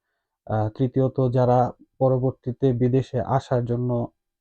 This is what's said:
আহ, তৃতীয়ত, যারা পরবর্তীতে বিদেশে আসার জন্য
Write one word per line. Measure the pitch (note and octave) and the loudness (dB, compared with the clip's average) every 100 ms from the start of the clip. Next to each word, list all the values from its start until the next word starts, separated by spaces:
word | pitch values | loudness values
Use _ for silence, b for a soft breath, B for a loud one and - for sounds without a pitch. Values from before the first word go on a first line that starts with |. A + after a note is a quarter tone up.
| _ _ _ _ - | _ _ _ _ -6
আহ, | G#2+ G#2+ | -2 -2
তৃতীয়ত, | - C3 C3 C3 C3 C3 | -2 -2 0 0 0 0
যারা | B2 B2 B2 B2 - - _ | 2 2 2 2 -4 -20 _
পরবর্তীতে | C3 C3 C3 B2+ - B2 C3+ | 0 2 0 -4 -8 -2 0
বিদেশে | A#2+ B2 C3 B2 B2+ | 2 2 0 0 -4
আসার | - C3 - B2+ | -2 -2 0 -2
জন্য | A#2+ A#2+ B2 A#2+ A#2 - _ _ | 0 -2 -2 -2 -4 -10 _ _